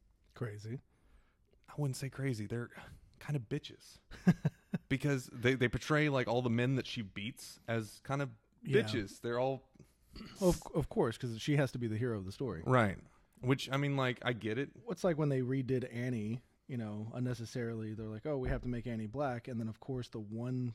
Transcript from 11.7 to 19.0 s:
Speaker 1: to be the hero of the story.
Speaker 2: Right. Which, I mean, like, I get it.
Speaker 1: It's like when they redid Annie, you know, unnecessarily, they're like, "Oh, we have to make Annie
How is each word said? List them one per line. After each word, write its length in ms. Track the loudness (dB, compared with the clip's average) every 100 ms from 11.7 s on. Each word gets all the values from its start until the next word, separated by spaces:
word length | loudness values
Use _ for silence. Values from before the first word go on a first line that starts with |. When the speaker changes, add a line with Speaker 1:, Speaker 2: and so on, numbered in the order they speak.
Speaker 1:
to 60 | 0
be 100 | -2
the 80 | 0
hero 200 | 0 -2
of 80 |
the 60 | -4
story. 300 | -6 -4 -2
Speaker 2:
Right. 340 | 4 6 6 2 -10 -20 _ -4
Which, 280 | 2 2 2
I 40 | 0
mean, 200 | 2 2
like, 220 | 2 0
I 100 | -2
get 260 | 0 -2 -2
it. 120 | -4 -8 -10
Speaker 1:
It's 140 | 0
like 140 | 2 4
when 100 | 4
they 120 | 2
redid 520 | 2 0 2 0 0
Annie, 460 | -2 -2 -2 -2 -4 -8 _ -8
you 80 | -6
know, 340 | -6 -6 -6
unnecessarily, 800 | -4 -4 -4 -6 -4 -4 -4 -6
they're 120 | -6 -8
like, 180 | -6 -4
"Oh, 100 | -2
we 100 | 0
have 140 | -2
to 60 | -2
make 180 | -4 -4
Annie 200 | -4